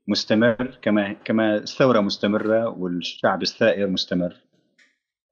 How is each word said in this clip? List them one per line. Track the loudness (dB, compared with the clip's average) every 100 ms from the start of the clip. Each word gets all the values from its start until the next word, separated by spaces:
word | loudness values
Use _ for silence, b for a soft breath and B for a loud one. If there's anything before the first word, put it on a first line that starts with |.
| -4
مستمر، | -4 0 2 2 2 -4 -4
كما، | 0 0 0
كما | -6 -4 0 2 0
الثورة | -4 2 4 4
مستمرة | 2 -2 -2 0 0 0 0
والشعب | -4 -4 -4 -6 -4 -2 0
الثائر | -4 0 0 2 0
مستمر. | -2 -2 -2 -4 -8 _ _ _ _ b b _ _ _